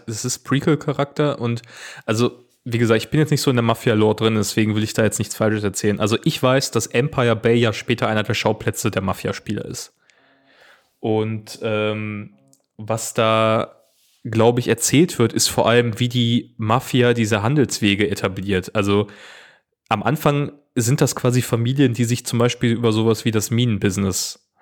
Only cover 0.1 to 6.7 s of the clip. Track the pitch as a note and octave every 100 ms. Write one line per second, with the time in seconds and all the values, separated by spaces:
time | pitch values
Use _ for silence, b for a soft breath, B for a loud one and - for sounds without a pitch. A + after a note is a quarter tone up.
0.1 | A2 B2+ - - - E3 D3 - C#3 C#3+
1.1 | - D3 - A#2+ A#2 B B B B -
2.1 | A2 A#2+ - _ _ - A#2 A#2 A2+ -
3.1 | D3+ D3+ C#3+ - B2 A2+ A2+ - A2 G#2+
4.1 | G#2+ A2 A2 G2+ - A2 G#2+ G#2+ - G#2+
5.1 | - - - A2 G#2+ G2+ - G#2+ G2+ G#2
6.1 | A2 - - B2+ C3 -